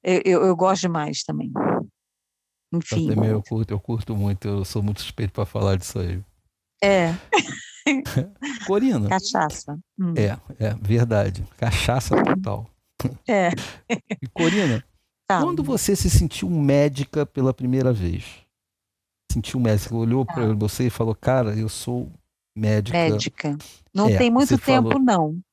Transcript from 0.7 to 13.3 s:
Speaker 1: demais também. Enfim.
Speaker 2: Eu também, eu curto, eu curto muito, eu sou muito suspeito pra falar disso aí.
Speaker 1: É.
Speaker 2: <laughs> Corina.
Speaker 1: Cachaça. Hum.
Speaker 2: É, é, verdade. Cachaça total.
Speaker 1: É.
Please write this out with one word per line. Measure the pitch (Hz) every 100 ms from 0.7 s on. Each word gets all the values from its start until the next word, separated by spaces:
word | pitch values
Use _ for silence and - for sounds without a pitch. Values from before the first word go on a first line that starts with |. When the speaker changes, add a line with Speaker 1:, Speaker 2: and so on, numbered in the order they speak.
| 180
Speaker 1:
demais | 185 165 151 143
também. | - 151 - - - - - _ _ _ _ _ _ _ _
Enfim. | 170 - 110 156
Speaker 2:
Eu |
também, | 107 110
eu | 107
curto, | - 110 110
eu | 104
curto | - 110 107
muito, | 107 101 95 104
eu | 101
sou | 95 107
muito | 104 104
suspeito | - - 101
pra | -
falar | 113 113 98 95
disso | - -
aí. | 87 90 - _ _ _ _ _
Speaker 1:
É. | 202 190 170 180 - 392 - - - -
Speaker 2:
<laughs> | - 269 277 139 180 _ 285 240 -
Corina. | 202 262 165 101
Speaker 1:
Cachaça. | 185 - - 151 - - 151 _ -
Hum. | 180 156
Speaker 2:
É, | 101 107 - -
é, | 110 107
verdade. | 101 117 117 107 101 92 - -
Cachaça | 113 - - 127 - -
total. | - 190 190 104 110 _ _ - - 131
Speaker 1:
É. | -